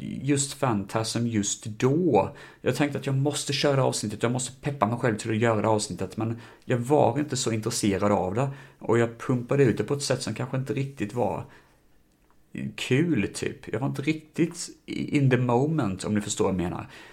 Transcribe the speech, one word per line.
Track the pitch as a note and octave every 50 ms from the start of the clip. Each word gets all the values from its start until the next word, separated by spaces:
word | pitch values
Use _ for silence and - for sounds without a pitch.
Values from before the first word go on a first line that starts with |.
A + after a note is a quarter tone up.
| - - - -
just | - C#3 D3 C#3 C#3 - - -
Phantasm | C#3 B2+ A2 G2 G2 - - A2+ A2+ - - A#2 A#2+
just | A#2 A2+ G#2 G2+ - - - -
då. | A2 G#2+ - B2 C3 C#3 E3+ F#3 D#3 A#2 F#2+ - - - - - - - -
Jag | - A2+ C3
tänkte | - D3 C#3+ C#3 C3
att | -
jag | C#3 C3+
måste | C3+ C#3 D3 C#3+ - - -
köra | C3+ C#3 - D3 C#3 C3+ B2+
avsnittet, | B2+ B2 - - G#2 G2+ -
jag | - A#2
måste | B2 B2+ - - - -
peppa | - D3 C#3 - G2+
mig | G#2+ A#2+ -
själv | - A#2+ G#2+
till | G2+ - A2+
att | A2+
göra | G#2+ A#2 A#2 A2 G#2
det | G2+ A2
avsnittet. | A2 G#2+ G#2+ - F2+ F2 F#2+ F#2 -
Men | A2 A2+ A2+ A#2 A#2 - - - - -
jag | - B2+ A#2+
var | A#2+ C3 D3+ C#3+ A#2 A2 A#2+ C#3+
inte | D3 - B2+
så | B2+ - A#2+
intresserad | A2+ A2 G#2+ A#2 - - - G2+ F#2+ F#2 G2+ G#2
av | G#2 F#2 F2+ F#2 G2
det. | A#2+ C#3 C#3 C3+ - - - - -
Och | - - A#2 A#2
jag | A#2 A#2 A#2 -
pumpade | - - B2+ B2 A#2 - C#3 C#3 C#3
ut | A2+ G2 -
det | G#2
på | - -
ett | C#3
sätt | - - B2+ B2+
som | - - A2
kanske | - B2 B2 -
inte | B2+ C3 - -
riktigt | C3+ C3+ C3+ - - G2+ G2+ A2
var | A#2+ G#2+ F#2+ D#2+ - - - - - - _ _ _ _ _ _ _ _ _ _ _ _ _ _ _ _ _ - - C2+ C#2 -
kul, | - - - B2+ C3+ F3 F3 D3 G#2+ F#2 - -
typ. | - - - - - - -
Jag | - A2
var | C3
inte | C#3+ C3+ C3+
riktigt | C3+ D#3 D#3 D#3 - - - - E3+ E3 - - - - - _ _
in | - - - - - - D3 C#3 B2
the | B2+
moment, | A#2+ B2+ B2 A#2 A#2+ C#3 D#3 E3 D3+ A#2+ G2 F#2+ F#2+ -
om | - G#2+
ni | G#2
förstår | G#2 G#2 - - G2
vad | G2+ F#2+
jag | F2+
menar. | F2 F2 D#2+ - - - - - - -